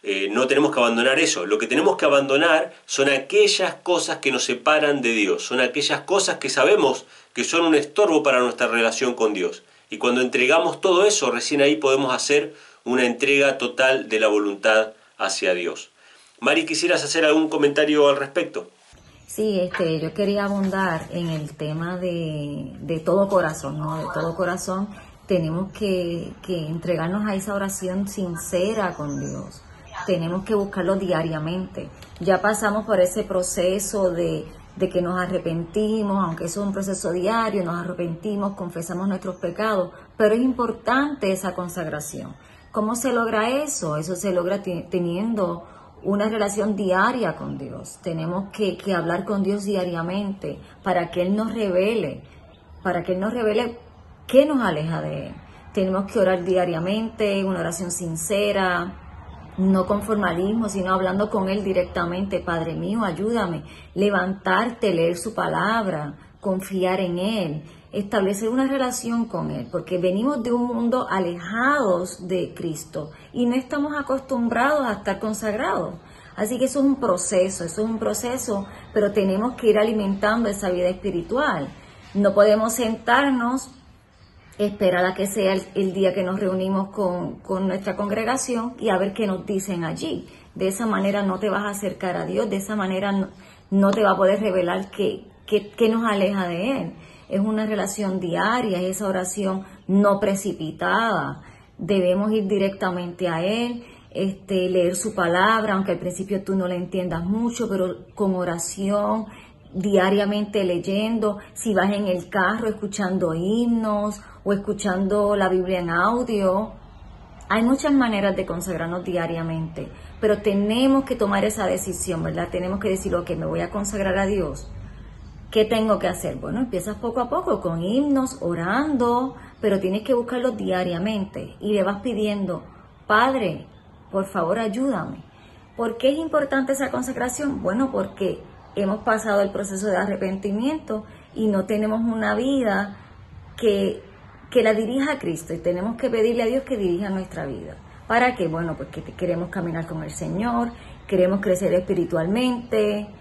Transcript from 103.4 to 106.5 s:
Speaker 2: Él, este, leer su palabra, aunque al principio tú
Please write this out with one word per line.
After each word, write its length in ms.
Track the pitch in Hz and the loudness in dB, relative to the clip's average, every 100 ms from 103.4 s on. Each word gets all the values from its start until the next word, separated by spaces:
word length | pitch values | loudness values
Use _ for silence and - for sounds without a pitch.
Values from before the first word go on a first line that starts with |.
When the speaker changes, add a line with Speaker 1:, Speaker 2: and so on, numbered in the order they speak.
Speaker 2:
Él, 400 | 180 220 240 233 - - - | 0 0 -2 -6 -12 -20 -12
este, 580 | - 190 190 - 190 185 | -4 -4 -4 -2 0 2
leer 260 | 180 175 | 2 2
su 200 | 180 214 | 0 -4
palabra, 580 | 202 170 175 202 226 214 | 0 2 4 4 4 2
aunque 200 | 196 196 | 0 0
al 40 | 180 | -2
principio 460 | 180 180 190 196 | -4 -6 -4 -4
tú 120 | 196 | 0